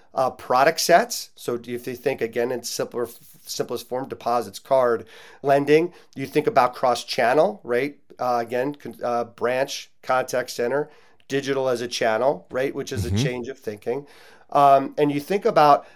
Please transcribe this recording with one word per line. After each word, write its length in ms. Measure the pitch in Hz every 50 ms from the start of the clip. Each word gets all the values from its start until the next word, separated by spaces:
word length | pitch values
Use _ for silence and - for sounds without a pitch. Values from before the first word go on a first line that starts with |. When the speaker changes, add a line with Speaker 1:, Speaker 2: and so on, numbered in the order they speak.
| _ _ -
Speaker 1:
uh, 160 | - 131 123
product 500 | 123 - - - 127 127 139 139 - -
sets. 520 | - - 170 185 240 233 - - - - _
So 200 | - - - 120
if 120 | 117 117
you 100 | 123 120
think, 440 | 120 120 135 127 123 - 143 135 127
again, 280 | 123 113 113 123 120 127
in 140 | 131 - -
simpler, 460 | - - - 131 - - 117 120 117 - - - - - - -
simplest 440 | - - - 135 - 127 113 - -
form, 180 | - - 139
deposits, 500 | 113 - - - 117 120 123 113 101 95
card, 480 | - - - 139 131 127 120 117 110 - - - - - - - - -
lending, 500 | 139 139 143 143 143 151 156 170 175 - - - _ -
you 100 | 135 135
think 200 | - - 151 147
about 260 | 151 - 135 123 123 -
cross-channel, 840 | - - 127 120 117 - - - - 120 117 131 147 165 202 208 196 -
right? 340 | 120 120 120 135 147 143 - _ - -
Uh, 200 | - 123 123 120 120
again, 360 | 117 110 120 123 127 143 147
con-, 200 | 143 - 123 113 - -
uh, 220 | 123 120 120 120
branch, 640 | 110 104 - 110 120 127 127 139 135 - - - - _ _
contact 500 | - - 131 127 127 127 - 123 127 -
center, 380 | - - 120 120 135 143 151 - - - _ _ _ _ _
digital 400 | - 135 139 123 135 139 135 131
as 140 | 131 123 117
a 60 | 120
channel, 600 | 120 - - 127 113 110 110 123 139 156 180 - -
right? 220 | 120 123 135 - -
Which 200 | 139 135 - 131
is 120 | 117 95
Speaker 2:
Mm-hmm. 100 | 90 98
Speaker 1:
a 40 | 104
change 280 | 123 127 123 123 117 123
of 100 | 131 -
thinking. 480 | - 110 107 101 - 117 120 143 147 - - - - - - - _ _
Um, 440 | - 143 143 139 139 135 139 - -
and 140 | - 151 147
you 80 | 143 143
think 240 | 143 - 185 202 -
about 420 | 226 - 165 151 147 143 - - - -